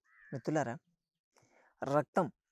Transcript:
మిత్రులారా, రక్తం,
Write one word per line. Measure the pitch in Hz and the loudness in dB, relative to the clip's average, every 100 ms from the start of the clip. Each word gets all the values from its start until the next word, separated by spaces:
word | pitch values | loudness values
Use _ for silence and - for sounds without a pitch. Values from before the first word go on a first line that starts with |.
| _ - - | _ -20 -12
మిత్రులారా, | 135 - 151 123 117 _ _ _ _ _ _ _ _ _ - | -6 -2 0 -2 -6 _ _ _ _ _ _ _ _ _ -10
రక్తం, | 135 143 139 - 170 - _ | 0 0 2 0 0 -4 _